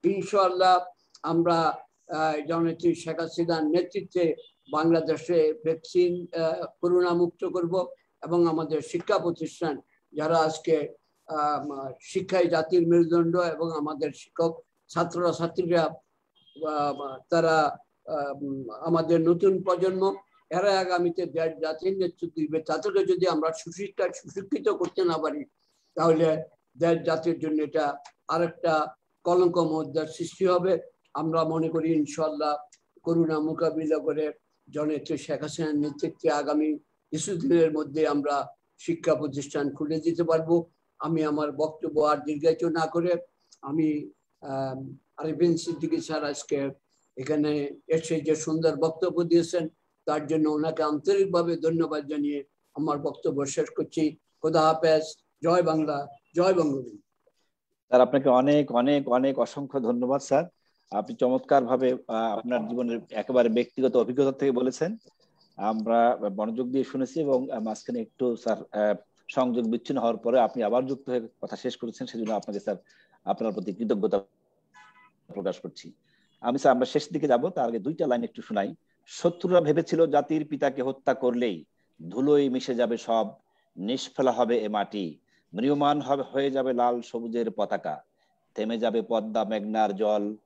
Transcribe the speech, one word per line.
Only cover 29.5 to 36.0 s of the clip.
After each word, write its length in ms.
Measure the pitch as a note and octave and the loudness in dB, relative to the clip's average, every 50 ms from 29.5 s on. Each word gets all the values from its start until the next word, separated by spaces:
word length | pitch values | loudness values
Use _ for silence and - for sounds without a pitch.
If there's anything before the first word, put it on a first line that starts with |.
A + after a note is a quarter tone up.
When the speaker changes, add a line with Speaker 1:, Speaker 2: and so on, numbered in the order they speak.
| E3+ F3 | 4 2
Speaker 1:
মুদ্রার 480 | E3 D#3+ D#3 D#3 D3+ C#3 C3+ D#3+ D#3 | 2 2 0 -2 -4 -2 -2 -4 -4
সৃষ্টি 380 | - - - E3+ E3+ - - F#3+ | -4 -6 -8 -8 -8 -4 0 2
হবে। 260 | F3+ F3+ F3+ F3+ F#3 F3+ E3 - - _ _ _ _ _ | 4 4 4 4 2 0 0 -2 -10 _ _ _ _ _
আমরা 260 | C#3+ D#3 D#3+ D#3+ E3 D#3+ | -4 -4 0 2 2 0
মনে 240 | D#3+ D#3+ D#3+ D#3+ D#3+ | 2 0 0 -2 0
করি 200 | E3 E3 D#3 D#3+ | 0 0 0 2
ইনশাআল্লাহ 600 | E3 D#3 D3 C#3+ - E3 D#3+ D#3 D3+ D3 D3+ D3+ D3 D3 - - - _ _ _ _ _ | 2 0 0 -2 -2 -4 -2 -2 -2 -2 -2 -2 -2 -4 -6 -14 -20 _ _ _ _ _
করোনা 340 | _ E3 E3 E3 E3 D#3 D#3 D3+ D3+ D#3 | _ 0 2 2 2 2 0 0 0 -2
মোকাবিলা 500 | D#3+ - E3+ D#3 D3+ D#3 D#3+ D3+ D#3+ D3+ | -2 0 0 0 0 -2 0 0 0 0
করে 340 | C#3 D#3 C#3+ D3+ D3+ D3+ - _ _ _ _ _ _ - C3+ | 0 -2 -2 -2 -2 -4 -6 _ _ _ _ _ _ -10 -6
জননেত্রী 420 | D3 D3+ D3+ D#3 C#3+ C#3+ - D#3+ C3+ | -4 -2 -2 -2 -4 -4 -6 -6 -6
শেখ 220 | - - D3+ B2+ | -4 -6 -6 -6
হাসিনার 340 | D#3 D3+ - - E3 D#3 D3 D3 D3 | -6 -8 -6 -4 -4 -2 0 -2 -2
নেতৃত্বে 440 | D3+ C#3+ - | -2 -4 -4